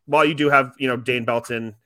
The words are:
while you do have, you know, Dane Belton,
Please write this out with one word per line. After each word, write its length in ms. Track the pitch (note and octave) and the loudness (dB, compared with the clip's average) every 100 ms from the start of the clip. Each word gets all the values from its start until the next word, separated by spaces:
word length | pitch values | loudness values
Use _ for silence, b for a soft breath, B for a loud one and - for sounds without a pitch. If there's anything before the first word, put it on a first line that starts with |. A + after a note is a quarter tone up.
| - | -2
while 180 | D3 | 2
you 100 | D#3 | 2
do 160 | D3 C#3+ | 0 2
have, 240 | C#3 B2+ - | 4 2 -2
you 120 | C3 | -4
know, 80 | B2 | -2
Dane 280 | A#2+ B2 | -2 -2
Belton, 520 | A2+ A#2 A#2 A#2 A2+ G#2+ | -2 -2 -4 -8 -8 -12